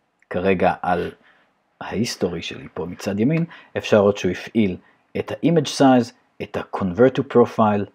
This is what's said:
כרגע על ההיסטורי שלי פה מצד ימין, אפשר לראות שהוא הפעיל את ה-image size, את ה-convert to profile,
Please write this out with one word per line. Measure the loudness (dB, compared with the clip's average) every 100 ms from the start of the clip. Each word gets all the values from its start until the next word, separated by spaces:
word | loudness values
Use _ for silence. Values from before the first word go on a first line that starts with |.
| _ _ _
כרגע | -2 0 2 0 0
על | -2 -2 -4 -12 _ _ _ _ _ _
ההיסטורי | -8 -4 -4 -4 -6 -6
שלי | -10 -14 -14
פה | -12 -10
מצד | -8 -6 0
ימין, | 0 0 -4 -8 _ -8
אפשר | 2 4
לראות | 4 2
שהוא | -4
הפעיל | -6 -4 0 0 -2 _ _ _ -10
את | -8
ה-image | -4 0 0 0 2
size, | 4 4 2 _ _ _
את | -10 -8
ה-convert | -8 -6 -4 4 4 4
to | 0
profile, | 2 2 2 0 0 -4